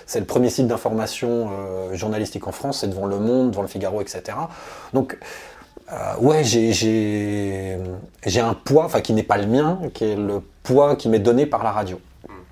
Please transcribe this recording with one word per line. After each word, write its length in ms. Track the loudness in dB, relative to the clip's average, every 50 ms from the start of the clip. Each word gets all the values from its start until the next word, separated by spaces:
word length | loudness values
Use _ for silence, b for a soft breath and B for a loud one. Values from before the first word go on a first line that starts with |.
| B
c'est 160 | -6 -4 -4
le 40 | -2
premier 240 | 0 2 2 2 2
site 180 | 2 2 2
d'information, 840 | 2 0 0 -2 -2 -2 -2 -2 -4 -4 -4 -2 0 0 0 -2 -2
euh, 420 | -6 -8 -8 -6 -6 -6 -6 -6 -6
journalistique 540 | -4 -4 -2 -2 -2 -2 -4 -6 -8 -8
en 60 | -8 -8
France, 260 | -6 -6 -6 -4 -2
c'est 80 | -4
devant 180 | -4 -2 -2 -2
Le 140 | -2 -2 0
Monde, 320 | 2 2 2 4 2 2
devant 120 | 0 -2 -4
Le 40 |
Figaro, 340 | -4 -4 -4 -4 -2 -2 -4
et 60 | -6
cetera. 420 | -6 -8 -10 -10 -10 -8 -8 -8 -10 B B B B B B B B 0
Donc, 240 | 0 0 -2 -6 B B B B B B B B B B B B -20 -18 -12
euh, 40 | -10 -8 -6 -6 0 2
ouais, 240 | 4 4 6 4 4
j'ai, 260 | 4 4 4 4 4
j'ai, 1040 | 2 2 2 2 2 2 2 0 0 -2 -2 -2 -2 -2 -2 -4 -4 -4 -6 -6 -6 -6 -6 -8 -8 -10 -12 -18 -18 -8 -4
j'ai 140 | 0 0 2
un 140 | 2 0 -2
poids, 320 | -2 0 4 6 6 6
enfin 160 | 4 2 0
qui 100 | 0 2
n'est 100 | 2 2
pas 160 | 2 2 2
le 100 | 2 2
mien, 300 | 2 2 2 2 2 0 -2 -4 -8 -6
qui 120 | -4 -2
est 100 | -2 0
le 260 | -2 -2 -2 -4 -4 -6 -10 -16 _ -2
poids 320 | 4 6 6 6 6 4
qui 140 | 2 2 2
m'est 100 | 2 4
donné 260 | 6 6 6 6 4
par 200 | 2 0 0 0
la 60 | -2
radio. 280 | -2 -2 -2 -4 -6 -10 -14 -18 -20 -20 -20 -20 -20 -20 -20 -20